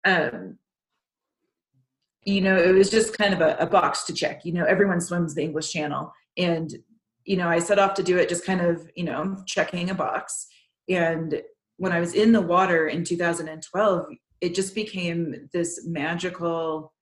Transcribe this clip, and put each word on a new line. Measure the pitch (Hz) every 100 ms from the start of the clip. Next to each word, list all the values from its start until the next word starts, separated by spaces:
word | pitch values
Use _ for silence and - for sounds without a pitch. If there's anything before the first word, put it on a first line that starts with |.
um, | 190 180 135 110 95 - _ _ _ _ _ _ _ _ _ _ _ _ _ _ _ _
you | - 196
know, | 190 190
it | 175
was | 190 196
just | 220 220 -
kind | 202
of | 185
a, | 156 -
a | 165
box | 196 143 -
to | -
check. | - - -
You | 175
know, | 175
everyone | 160 190 202 175
swims | 170 175 165
the | 147
English | 156 151 156
Channel, | 165 151 135 - _ _ -
and, | 180 165 156 - _ _ _ _
you | - 190
know, | 175
I | 170
set | 170 202
off | 196
to | 196
do | 170 180
it, | 160
just | 170
kind | - 185
of, | 175 170 -
you | -
know, | 170 123 185 190 -
checking | - 156 175 175
a |
box. | 185 156 - - - - _ _ _ -
And | 180 165 160 160 147 - _ _ -
when | 185
I | 170
was | 175
in | - 220
the | 226
water | 170 175 190 170 156
in | 165
two | - 170
thousand | 175 170 156
and | 156
twelve, | - 185 214 175 175 - _ _
it | 175
just | 175 190
became | 220 208 190 175 170 160 - -
this | 175 170 - 170
magical | 160 151 170 180 175 170 165 160 156 151 _